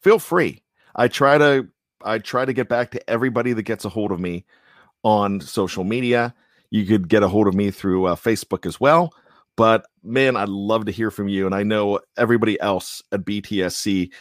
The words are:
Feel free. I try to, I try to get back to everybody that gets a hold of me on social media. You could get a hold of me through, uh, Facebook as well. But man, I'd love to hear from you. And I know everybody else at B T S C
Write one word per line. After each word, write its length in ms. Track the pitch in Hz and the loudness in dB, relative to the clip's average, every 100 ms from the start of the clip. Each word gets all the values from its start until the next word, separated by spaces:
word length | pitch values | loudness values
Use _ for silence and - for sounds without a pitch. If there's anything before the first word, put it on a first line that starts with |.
Feel 180 | 190 220 | 2 2
free. 420 | - 175 120 64 _ _ _ - | 2 -2 -2 -4 _ _ _ -2
I 100 | 120 | 0
try 300 | - 139 147 | 2 4 6
to, 280 | 147 139 - _ _ _ | 4 2 -2 _ _ _
I 140 | - 110 | -6 -6
try 260 | - 127 | -4 -4
to 80 | 131 | -2
get 160 | 123 120 | -2 -2
back 240 | 120 120 | -2 -2
to 180 | - - | -6 -4
everybody 440 | 113 127 120 120 | -2 -2 -2 -2
that 100 | 113 | -2
gets 220 | 101 107 104 | -4 -6 -6
a 40 | |
hold 220 | 110 101 | -4 -4
of 80 | 90 | -4
me 240 | 90 87 - _ _ _ _ _ 110 | -6 -8 -12 _ _ _ _ _ 2
on 340 | 107 101 101 | 2 2 -4
social 460 | - - 95 - 92 | -6 -4 -4 -2 -4
media. 500 | 117 123 120 120 - _ _ - | -2 0 0 -2 -6 _ _ -6
You 140 | 110 98 | -2 2
could 220 | 107 85 | 2 4
get 160 | 107 | 2
a 60 | 98 | 4
hold 180 | 104 101 | 4 2
of 60 | |
me 180 | 92 101 | 2 -2
through, 360 | - 98 92 92 | -2 0 0 0
uh, 80 | 87 | 0
Facebook 500 | - 107 - 101 175 | 0 -2 -2 -6 -6
as 160 | - | 0
well. 320 | 135 165 175 _ _ _ _ - | 4 4 2 _ _ _ _ 2
But 300 | 113 113 - _ | 4 4 0 _
man, 320 | 98 120 135 123 | -4 0 2 0
I'd 140 | 101 | -4
love 380 | 98 101 110 107 | -6 -2 -2 -2
to 40 | |
hear 180 | 98 110 | -4 -4
from 200 | 101 101 | -4 -4
you. 160 | 98 95 | -2 0
And 100 | 95 | -2
I 80 | |
know 380 | 104 107 104 101 - - | -2 0 0 -2 -6 -2
everybody 420 | 113 117 110 104 | 2 2 2 0
else 420 | 101 95 - - - | -2 -2 -6 -16 -8
at 100 | 101 | -8
B 160 | 92 104 | -4 -6
T 240 | 98 104 | -4 -4
S 140 | 90 - | -2 -4
C 340 | 107 98 90 - | -2 -2 -2 -8